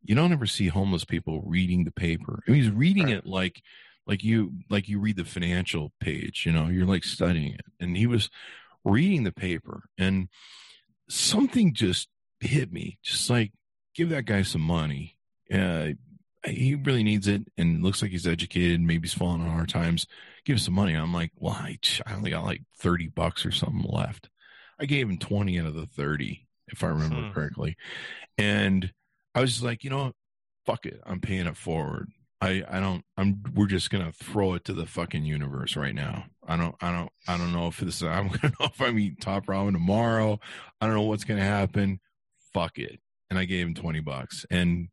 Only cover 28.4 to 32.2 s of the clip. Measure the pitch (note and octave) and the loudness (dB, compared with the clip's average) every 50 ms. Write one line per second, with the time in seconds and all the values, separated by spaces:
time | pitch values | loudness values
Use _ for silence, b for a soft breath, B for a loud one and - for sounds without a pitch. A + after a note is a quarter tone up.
28.4 | G#2 G#2 G#2 G#2 G2+ G2 F#2+ F#2+ F#2 F#2+ - _ _ _ _ _ _ _ _ B2 | 2 2 4 4 4 4 4 2 2 -2 -6 _ _ _ _ _ _ _ _ 2
29.4 | C3 B2+ A#2+ A2+ B2 B2 A#2 A2+ - C3+ C3 C#3 C3+ B2+ - _ _ _ _ _ | 2 2 0 -2 -2 -4 -4 -6 -6 -6 -4 -2 -2 -4 -6 _ _ _ _ _
30.4 | _ _ _ _ _ - G#2+ A#2 - - - - - - F#2+ F2+ - G2 F#2+ F#2 | _ _ _ _ _ -4 -4 -4 -4 -12 -14 -14 -10 -8 -6 -6 -4 -2 -2 -2
31.4 | F2+ E2+ D#2+ - - F2 E2 E2 D2+ C#2+ C#2+ - - - - _ | -2 -4 -4 -6 -6 -4 -2 -2 -2 -2 -4 -6 -8 -10 -14 _